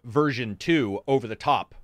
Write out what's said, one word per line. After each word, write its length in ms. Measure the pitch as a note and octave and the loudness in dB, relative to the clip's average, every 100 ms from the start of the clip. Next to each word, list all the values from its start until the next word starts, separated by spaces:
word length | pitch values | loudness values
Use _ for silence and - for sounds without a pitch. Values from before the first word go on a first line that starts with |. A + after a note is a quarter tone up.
| B2 | -4
version 500 | B2 D3+ B2 A2+ G2 | 0 2 0 -6 -4
two 460 | - E3 A2+ G2 - | 0 2 2 -2 0
over 220 | C3+ A2+ | 0 0
the 80 | A2 | -4
top 400 | D3 B2 - - | 0 0 -2 -12